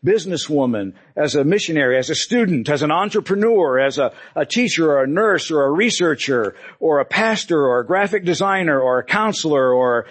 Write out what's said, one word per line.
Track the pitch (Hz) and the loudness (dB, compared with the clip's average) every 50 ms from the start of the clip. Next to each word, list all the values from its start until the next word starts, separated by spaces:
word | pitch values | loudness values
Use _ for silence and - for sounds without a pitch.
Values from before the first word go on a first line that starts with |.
| - | 0
businesswoman, | 175 208 220 160 190 175 147 - - 151 143 135 123 117 107 98 95 92 - _ _ _ | 0 0 0 0 -4 -6 -6 -4 -2 0 0 0 0 0 -2 -4 -8 -10 -14 _ _ _
as | - 147 143 - | -4 -2 0 0
a | 147 139 | 0 2
missionary, | 151 190 208 - - 165 147 139 127 127 131 | 2 2 0 0 -2 0 0 2 2 2 0
as | 127 151 | 0 -2
a | 156 | -4
student, | - - - 220 247 233 185 170 131 110 147 | -4 -4 -2 0 0 2 0 0 -2 -2 -2
as | 147 139 | -2 0
an | 151 151 | 0 0
entrepreneur, | 156 175 202 208 202 214 196 - 196 202 214 233 233 202 170 143 127 131 | 0 0 -2 -2 -2 -4 -2 -2 -2 0 2 2 2 2 2 2 2 2
as | 135 139 135 147 | 2 0 0 0
a, | 135 117 - - - - - | -2 -2 -4 -8 -18 -8 -6
a | 151 147 | -4 -4
teacher | - - 240 247 214 - 160 165 156 | -2 -2 -2 0 0 0 0 2 2
or | 143 139 135 | 2 2 2
a | |
nurse | 135 151 180 220 214 190 156 - - | 0 0 0 2 2 2 0 -2 -2
or | 160 147 | 0 0
a | 139 139 | 2 2
researcher | 147 175 226 233 - - 180 165 147 - - 139 135 120 110 98 - - - - - _ | 2 2 2 0 0 0 0 0 0 -2 -2 -2 0 0 0 -2 -6 -10 -16 -20 -8 _
or | - 160 151 143 | 0 0 2 0
a | 131 | 0
pastor | - - 190 220 226 220 196 - - 170 151 143 | 0 -2 0 0 0 0 -2 -2 -2 0 2 2
or | 131 123 123 | 2 2 0
a | 117 | 0
graphic | 117 180 190 202 196 214 202 180 | 0 0 0 0 0 -2 -2 -2
designer | 175 170 135 196 196 196 190 185 165 143 135 | -2 -2 0 0 0 0 0 0 0 0 2
or | 127 127 127 123 | 2 0 0 0
a | 117 | -2
counselor | - - 208 220 214 196 - - 160 147 139 131 127 | -2 -2 -2 0 -2 -2 -4 -2 0 0 2 2 2
or | 127 127 127 123 120 117 107 - | 2 2 2 2 0 -2 -4 -6